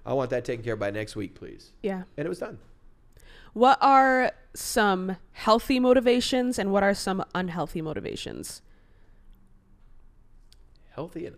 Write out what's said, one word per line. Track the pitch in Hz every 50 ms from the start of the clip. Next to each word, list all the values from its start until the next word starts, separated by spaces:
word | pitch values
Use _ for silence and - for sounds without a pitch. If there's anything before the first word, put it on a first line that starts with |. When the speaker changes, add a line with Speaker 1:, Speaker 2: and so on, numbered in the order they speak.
| -
Speaker 1:
"I | 113 127
want | 139 127 117
that | 131 123 120
taken | - 123 113 107
care | 120 110
of | 104
by | 101 101
next | 101 107 107 107 -
week, | 107 101 - -
please." | - - 64 - - - _ _ -
Speaker 2:
Yeah. | - 190 190 185 185 - -
Speaker 1:
And | - 147
it | 175
was | 180 -
done. | - 220 - - - - - _ - - - _ _ - - - - - - - - - -
Speaker 2:
What | 214 240 262 269 -
are | - 269 269 269 262 262 262 254 254 - - - - _ -
some | - - - - 240 214 202 190 185 185 190 190 - - -
healthy | - - - 214 220 240 - - 269 254
motivations | 254 247 247 269 233 247 240 247 - - 262 254 247 247 247 226
and | 190 196
what | 196 202 196
are | 202 196
some | - - 240 202 190 - - -
unhealthy | 180 185 175 165 180 - - - 165
motivations? | 156 156 - - - - - - - - - 65 - - - - - - - - _ _ _ _ - - - - - - - - - _ - - _ _ - _ - - - - - - _ - _ _ - - - - - - - - - - - -
Speaker 1:
Healthy | - 123 156 175 - 160 -
and | - -